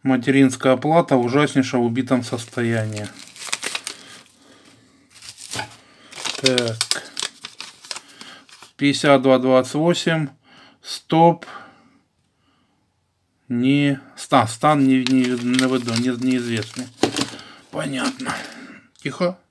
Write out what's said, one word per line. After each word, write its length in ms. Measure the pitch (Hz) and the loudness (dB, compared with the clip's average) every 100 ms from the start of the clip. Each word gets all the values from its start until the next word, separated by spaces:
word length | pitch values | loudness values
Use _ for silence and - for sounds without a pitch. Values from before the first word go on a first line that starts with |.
Материнская 720 | 135 131 131 135 135 131 131 | 2 0 4 6 4 4 2
плата 420 | 123 147 165 170 135 | 2 4 2 4 2
в 80 | |
ужаснейшем 560 | 120 135 147 139 131 127 | 4 2 2 0 0 0
убитом 420 | 120 117 127 127 | 0 -2 0 -2
состоянии. 840 | 117 120 - - 117 113 110 107 104 - - - - - - - - - - - - _ _ - - _ _ _ _ - - - - - - - _ _ - - - - | 0 -8 -8 -4 -2 0 -2 -6 -10 -14 -20 -16 -8 -6 -6 -8 -12 -16 -18 -20 -20 _ _ -20 -20 _ _ _ _ -20 -20 -18 -12 -10 -10 -18 _ _ -20 -12 -10 -2
Так. 360 | 131 123 117 113 - - - - - - - - - - - - - - - - _ - - | 0 0 -4 -6 -6 -8 -8 -12 -12 -14 -20 -18 -20 -20 -16 -16 -16 -20 -20 -20 _ -20 -20
Пятьдесят 460 | - 143 135 151 135 | -4 -2 2 4 4
два 160 | 131 131 | 6 4
двадцать 380 | 131 127 120 | 4 2 2
восемь. 540 | 147 165 170 175 160 147 _ _ - - _ | 0 0 0 0 -2 -4 _ _ -20 -20 _
Стоп. 640 | - - _ 165 170 160 - - - _ _ _ _ _ _ _ _ _ _ _ _ _ _ _ _ _ _ | -14 -14 _ 4 6 4 -8 -20 -20 _ _ _ _ _ _ _ _ _ _ _ _ _ _ _ _ _ _
Не, 500 | 120 131 143 143 135 - | 0 2 4 2 0 -8
ста-, 300 | - - 135 | -18 2 2
стан 400 | 110 - 151 151 | 2 0 2 4
не, 180 | 135 131 | 4 2
не, 180 | 127 131 | 2 0
не 440 | 123 123 120 127 131 | 2 -2 0 0 0
видно, 260 | 127 120 | -2 -2
не, 160 | 113 127 120 | -2 -2 -2
неизвестный. 640 | 127 127 117 113 110 - 127 - - - - - - - _ | -2 -2 -2 -4 -6 -12 -14 -4 -2 -2 -8 -10 -20 -20 _
Понятно. 640 | - - - - - 254 - - - - - _ _ | -8 -6 -4 -6 -6 -10 -10 -12 -18 -20 -20 _ _
Тихо. 420 | 143 - 180 185 _ | -12 -4 -4 -4 _